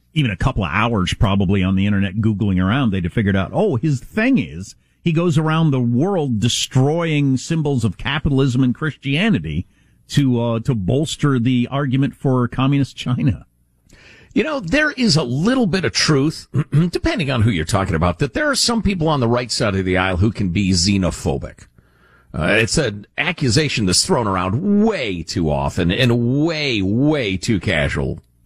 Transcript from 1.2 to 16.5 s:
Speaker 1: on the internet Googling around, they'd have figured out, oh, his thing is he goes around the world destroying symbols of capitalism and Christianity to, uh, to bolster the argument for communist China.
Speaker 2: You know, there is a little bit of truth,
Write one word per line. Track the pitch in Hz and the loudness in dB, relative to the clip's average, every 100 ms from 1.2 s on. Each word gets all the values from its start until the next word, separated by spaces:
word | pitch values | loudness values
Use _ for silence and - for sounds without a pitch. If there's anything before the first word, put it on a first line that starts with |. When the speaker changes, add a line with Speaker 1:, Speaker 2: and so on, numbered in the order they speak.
| 101 98 92 101 | 0 2 2 2
Speaker 1:
on | 92 95 | 2 0
the | 101 | 0
internet | 101 98 98 | 0 -2 0
Googling | 110 104 104 92 | -2 0 0 0
around, | 92 123 127 | 2 0 0
they'd | 95 | -2
have | 85 | -2
figured | 120 104 98 | 0 0 0
out, | 92 | 0
oh, | 131 208 127 | -2 -2 0
his | 160 131 | 0 -2
thing | - - 240 254 | -4 -2 2 2
is | 80 78 95 - _ _ | 0 -8 -14 -18 _ _
he | 170 | -2
goes | 160 180 147 | 0 2 2
around | 156 160 160 | 2 2 2
the | 135 | 2
world | 120 120 180 196 143 113 | 2 2 0 0 -2 0
destroying | 120 - - 131 135 165 170 147 139 131 | 0 -2 -2 2 2 2 0 0 2 0
symbols | - 165 147 139 | -2 -2 0 0
of | 107 85 | -2 -4
capitalism | - 147 151 135 139 123 | -6 -2 0 2 2 2
and | 131 120 | 2 0
Christianity | 156 - 139 143 220 160 78 76 - _ _ _ - | -4 -6 -4 0 2 0 -2 -6 -6 _ _ _ -6
to, | - 135 120 | 0 2 2
uh, | 117 113 | 0 -2
to | 113 120 | -2 -2
bolster | 90 127 160 - 151 131 | 0 0 -2 -2 0 2
the | 117 127 120 | 2 0 0
argument | 135 143 131 139 | -2 -2 0 -2
for | - 143 127 120 | -2 0 0 0
communist | - 135 143 135 - | 0 0 2 0 -4
China. | - 127 147 85 - _ _ _ _ - - - - - | -6 -2 -2 -2 -6 _ _ _ _ -20 -20 -20 -6 -2
Speaker 2:
You | |
know, | 294 285 | -2 -2
there | 170 277 302 | -2 0 0
is | 269 240 156 | 2 2 2
a | |
little | 123 127 185 269 220 | 0 -2 0 2 2
bit | 185 | 0
of | 131 | -2
truth, | - - 147 147 - - | 0 2 2 2 -4 -6